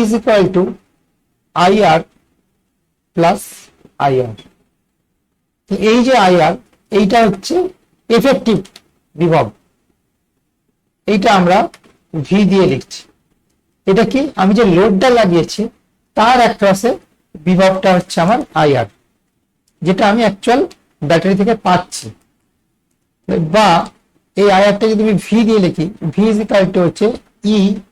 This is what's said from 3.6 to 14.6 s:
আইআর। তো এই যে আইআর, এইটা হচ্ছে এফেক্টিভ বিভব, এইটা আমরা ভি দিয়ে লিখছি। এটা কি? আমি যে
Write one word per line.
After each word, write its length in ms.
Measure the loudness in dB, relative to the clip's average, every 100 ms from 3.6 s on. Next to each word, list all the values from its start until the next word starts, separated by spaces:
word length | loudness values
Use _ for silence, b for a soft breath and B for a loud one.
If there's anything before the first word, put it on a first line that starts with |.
| -20 _ _ -6
আইআর। 360 | -2 -2 -4 -8 -20 _ _ _ _ _ _ _ _ _ _ _ _
তো 60 |
এই 300 | -4 0 0
যে 100 | 2 2
আইআর, 380 | 2 2 2 -2 _ _ _
এইটা 360 | -2 0 2 0
হচ্ছে 280 | -2 -4 -4 -4 -8 _ _ -2
এফেক্টিভ 500 | 0 2 0 0 -2 -4 -18 _ _ _
বিভব, 360 | -4 0 0 -2 -8 _ _ _ _ _ _ _ _ _ _ _ _ _ _ -4
এইটা 280 | -2 0
আমরা 340 | 0 2 0 0 -8 _ _ _
ভি 300 | -10 -2 0
দিয়ে 220 | 2 2 2
লিখছি। 360 | -2 -8 -18 -20 _ _ _ _ _ _ _ -2
এটা 180 | 0
কি? 260 | 0 -2 -4 -2
আমি 180 | 0
যে 100 | 2